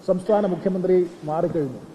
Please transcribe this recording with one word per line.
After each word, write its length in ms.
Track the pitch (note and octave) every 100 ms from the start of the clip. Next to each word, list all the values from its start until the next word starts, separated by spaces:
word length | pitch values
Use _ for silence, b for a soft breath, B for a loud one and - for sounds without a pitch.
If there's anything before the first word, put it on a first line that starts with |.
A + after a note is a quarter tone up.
| -
സംസ്ഥാന 400 | F#3 - G#3 G#3
മുഖ്യമന്ത്രി 600 | E3+ G3 F#3 F#3 F#3 F3 -
മാറിക്കഴിഞ്ഞു. 680 | D3+ D#3+ F3 E3 C#3 A2+ -